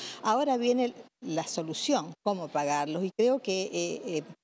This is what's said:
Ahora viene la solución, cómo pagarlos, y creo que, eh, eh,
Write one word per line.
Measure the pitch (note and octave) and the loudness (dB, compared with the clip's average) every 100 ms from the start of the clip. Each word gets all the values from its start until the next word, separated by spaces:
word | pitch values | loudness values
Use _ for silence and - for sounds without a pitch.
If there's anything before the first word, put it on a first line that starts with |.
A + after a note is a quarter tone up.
| - - | -12 -4
Ahora | G#3+ A#3 C#4+ B3 | 2 2 4 2
viene | A#3+ B3 B3 - - _ | 4 2 2 -2 -16 _
la | F3+ D#3+ D3+ | -6 -4 -2
solución, | - D#3+ D#3 - C4 D#3+ D#3+ | -4 -4 -2 0 0 0 -6
cómo | G#3+ F#3+ D#3+ | -2 -2 -2
pagarlos, | D3+ C#3+ D3 D3 E3 | -2 2 2 0 0
y | F#3 - | -2 2
creo | A#3 C4 | 4 4
que, | G#3 F#3+ | 0 -2
eh, | F#3+ F3 E3+ D#3+ B3+ | -2 -2 -2 -4 -4
eh, | D#3+ - - | -4 -4 -12